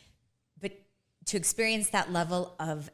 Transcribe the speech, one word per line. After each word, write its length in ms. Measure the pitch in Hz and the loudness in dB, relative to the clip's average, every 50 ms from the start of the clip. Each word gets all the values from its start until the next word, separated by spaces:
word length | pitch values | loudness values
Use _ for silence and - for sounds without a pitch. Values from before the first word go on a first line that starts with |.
| - - _ _ _ _ _ _ _ _ _ - | -20 -20 _ _ _ _ _ _ _ _ _ -8
But 120 | - 202 196 - - _ _ _ _ _ _ _ - | -8 -8 -8 -10 -20 _ _ _ _ _ _ _ -6
to 120 | - - 196 | -2 -2 0
experience 520 | 170 - - - 226 220 220 220 208 190 | 0 0 0 2 2 2 2 2 0 2
that 220 | - 202 180 - | 2 2 2 2
level 440 | 180 170 170 160 180 180 175 - - - | 2 0 2 2 2 0 0 -2 -4 -6
of 320 | 156 160 156 151 147 - | -4 -4 -4 -4 -6 -8